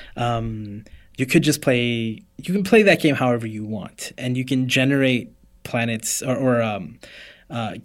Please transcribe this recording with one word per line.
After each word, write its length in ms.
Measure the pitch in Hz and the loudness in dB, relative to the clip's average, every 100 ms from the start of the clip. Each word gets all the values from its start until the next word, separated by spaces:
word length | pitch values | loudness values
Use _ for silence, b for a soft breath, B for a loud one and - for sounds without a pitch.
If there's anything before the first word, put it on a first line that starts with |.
| B - | B -4
Um, 680 | 120 117 113 110 104 101 - b b - | -2 -2 -4 -8 -10 -12 -16 b b -8
you 80 | 131 | 2
could 160 | - | 2
just 180 | 147 147 | 4 0
play, 580 | - 123 120 117 113 110 - - | 2 2 0 -2 -4 -8 -14 -14
you 160 | - | -4
can 100 | 190 | -2
play 200 | 190 226 | 4 6
that 180 | 202 160 | 6 6
game 140 | 156 131 | 4 2
however 320 | 127 120 113 | 2 0 -2
you 160 | 107 107 | -8 -8
want, 460 | 107 90 - - - | -8 -10 -14 -14 -8
and 220 | 127 123 | -4 -4
you 80 | 127 | 0
can 240 | 131 127 | 0 2
generate 600 | 131 131 139 135 123 - - _ _ | 2 2 4 2 2 -2 -14 _ _
planets 580 | - 120 117 113 107 - | -6 -2 -2 -2 -4 -6
or, 140 | 135 127 | -2 0
or, 260 | 131 120 | 2 2
um, 380 | 113 104 82 - B B B B B | 2 -4 -8 -16 B B B B B
uh, 280 | 120 110 - | -8 -6 -8